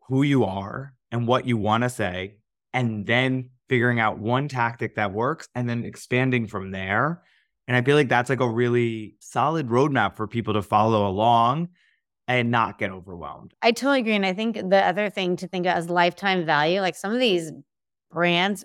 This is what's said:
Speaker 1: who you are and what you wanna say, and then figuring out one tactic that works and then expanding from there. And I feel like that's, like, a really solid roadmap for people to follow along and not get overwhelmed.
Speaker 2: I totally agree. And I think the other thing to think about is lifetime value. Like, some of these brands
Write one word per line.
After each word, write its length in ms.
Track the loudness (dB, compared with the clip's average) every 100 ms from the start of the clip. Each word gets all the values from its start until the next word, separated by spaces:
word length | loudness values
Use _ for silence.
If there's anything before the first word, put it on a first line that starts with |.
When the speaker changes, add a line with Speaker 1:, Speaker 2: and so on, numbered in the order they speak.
| -2
Speaker 1:
who 160 | 0
you 220 | 4 4
are 500 | 2 -2 -8 -10 -12 _ _
and 160 | -4 0
what 180 | 0
you 120 | 2 -2
wanna 320 | 2 2 0
say, 460 | -2 -4 -4 -10 -14 _ _ _
and 320 | -4 -2 -4
then 460 | -2 0 0 -2 -6 _ -2
figuring 300 | 2 2 2
out 180 | 0 0
one 280 | -2 -2 -2
tactic 480 | -2 -2 -2 -8
that 180 | -4 -4
works 360 | -2 -4 -4 -8 -6
and 120 | -4
then 160 | -4
expanding 640 | -6 -12 -4 0 2 0 -2
from 240 | -8 -8
there. 500 | -8 -2 0 0 -4 _ _ _ _ -2
And 100 | 0
I 60 |
feel 140 | 4 4
like 120 | 4
that's, 220 | 2 2
like, 80 | 0
a 100 | 0
really 680 | 2 2 2 0 -4 -10 _
solid 520 | -8 -2 0 0 0
roadmap 440 | 2 4 2 0
for 140 | -2 -6
people 260 | -4 -2
to 80 | -2
follow 460 | 2 4 4 4 2
along 640 | 2 4 4 4 0 -4 _ _ _ _ _ -2
and 240 | 0 2
not 260 | 2 0 -2
get 140 | -8
overwhelmed. 600 | -8 -14 -14 -14 -14 -20 _
Speaker 2:
I 120 | 0
totally 280 | 0 0 0
agree. 120 | 0
And 120 | 0 0
I 80 |
think 200 | -2 -4 -4 2
the 140 | 2
other 260 | 4 0 -4
thing 240 | -4 -2 -4
to 120 | -4
think 180 | -4 -2
about 120 | -2
is 120 | 0
lifetime 560 | 2 2 0 -2 -2 0
value. 340 | 2 2 0
Like, 140 | -2
some 180 | -4 -6
of 60 | -2
these 320 | 0 0 -2 -12 -20 _ _ _ _
brands 520 | -2 2 2 0 -2